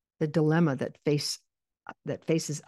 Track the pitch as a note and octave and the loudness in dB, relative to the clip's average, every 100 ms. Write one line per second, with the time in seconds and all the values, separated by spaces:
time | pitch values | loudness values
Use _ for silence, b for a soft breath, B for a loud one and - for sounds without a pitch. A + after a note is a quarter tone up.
0 | _ - D#3 D#3+ D3+ D#3+ E3 C3 A2+ - | _ -6 -2 2 4 4 4 2 -4 -4
1 | - D3 - - _ _ _ _ - - | 0 0 -2 -8 _ _ _ _ -20 -14
2 | D3+ B2+ - D#3+ - D3+ | -10 -6 -2 -2 -2 -8